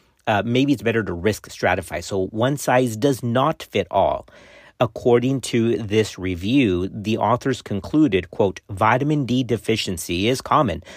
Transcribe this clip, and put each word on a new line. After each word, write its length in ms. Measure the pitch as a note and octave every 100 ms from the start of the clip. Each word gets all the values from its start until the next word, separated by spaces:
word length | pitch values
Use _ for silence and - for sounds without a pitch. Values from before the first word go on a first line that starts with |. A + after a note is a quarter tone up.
| _ _ -
uh, 160 | G#2 A2
maybe 280 | B2 C#3
it's 100 | C#3
better 200 | A2+ A2+
to 100 | F#2
risk 340 | E2+ G#2 G2+ -
stratify. 540 | - G2 F#2 - D#2+
So 240 | - G2 F#2
one 300 | G#2+ B2+ C#3+
size 380 | - B2+ B2+ A2
does 280 | C#3+ B2
not 400 | A#2+ A#2+ D3 E3
fit 240 | - G#2+ F2+
all. 380 | G2 D#2 - - - - - - -
According 600 | A#2+ - B2 A#2+ B2+ C3+
to 360 | - A#2+ A2+ G#2
this 420 | G#2+ A2 G#2 -
review, 720 | F#2 F2 G2 C#3 A2+ F2 F#2+
the 280 | A2+ G2+ A2
authors 460 | G#2 A#2 C#3 B2
concluded, 680 | - G2+ - D3+ D3 F#2 -
quote, 300 | - G2+ - -
"Vitamin 560 | F#2+ A2 B2+ C#3+ D3+ A#2
D 160 | B2+
deficiency 840 | A#2+ A2+ - A2+ - F2 - F2 A2
is 140 | C3
common, 420 | - C#3 B2 D#2+ -